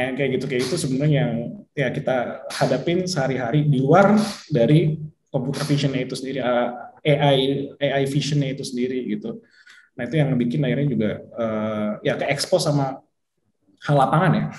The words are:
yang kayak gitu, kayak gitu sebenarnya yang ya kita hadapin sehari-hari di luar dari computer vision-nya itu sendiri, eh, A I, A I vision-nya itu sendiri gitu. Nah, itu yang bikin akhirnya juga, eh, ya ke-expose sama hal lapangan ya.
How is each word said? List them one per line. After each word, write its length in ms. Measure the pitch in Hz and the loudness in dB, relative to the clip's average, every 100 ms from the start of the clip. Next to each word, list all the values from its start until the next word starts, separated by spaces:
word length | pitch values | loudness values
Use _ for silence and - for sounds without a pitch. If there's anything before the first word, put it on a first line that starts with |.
| 127 | -4
yang 80 | 131 | -2
kayak 240 | 139 127 | -2 -2
gitu, 60 | 127 | -2
kayak 140 | 123 127 | -2 -2
gitu 100 | 175 | -2
sebenarnya 380 | 139 131 151 139 117 | -2 0 2 2 0
yang 60 | 113 117 - - 147 | -2 -6 -12 -10 -4
ya 120 | 127 | -4
kita 560 | 123 131 127 117 - - | -4 -2 -2 -2 -8 -10
hadapin 560 | - 127 131 170 175 | -2 0 0 0 -2
sehari-hari 640 | 180 147 131 127 117 147 151 | -2 -2 -2 -2 0 2 2
di 160 | 127 | 2
luar 320 | 135 175 202 214 - - - | 6 6 8 4 2 -6 -2
dari 480 | 120 117 156 - - - - _ | 2 6 6 4 -2 -8 -16 _
computer 400 | 135 123 - 147 | -6 -4 -4 0
vision-nya 400 | 143 143 127 127 | 0 0 -2 -4
itu 80 | 127 | -8
sendiri, 240 | 131 135 | -8 -4
eh, 300 | 123 120 104 - - - 156 | 0 0 0 -4 -14 -4 0
A 20 | 143 147 131 | 4 4 4
I, 320 | 135 139 139 - | 2 -2 -6 -4
A 40 | 139 139 | -2 0
I 20 | 135 | 0
vision-nya 480 | 147 143 147 135 131 | -2 0 0 -2 -4
itu 80 | |
sendiri 400 | 127 123 127 127 107 | -6 -4 -4 -4 -4
gitu. 320 | 104 110 107 - _ - - _ | -6 -8 -12 -16 _ -20 -20 _
Nah, 160 | - 120 | -10 -2
itu 80 | 156 | 0
yang 160 | 143 120 | 2 2
bikin 240 | 117 151 | 0 0
akhirnya 240 | 131 123 143 | 0 0 0
juga, 240 | 110 104 - | 0 -2 -2
eh, 720 | - 117 113 107 110 107 107 104 139 | -8 -6 -4 -2 -4 -2 -4 -4 -4
ya 60 | 120 | -2
ke-expose 560 | - 143 - 175 156 | -2 -4 0 0 2
sama 320 | 143 135 - _ _ _ _ _ _ _ _ | 0 0 -6 _ _ _ _ _ _ _ _
hal 120 | - 143 | 0 4
lapangan 320 | 131 156 180 | 4 4 4
ya. 140 | 107 104 | 2 -2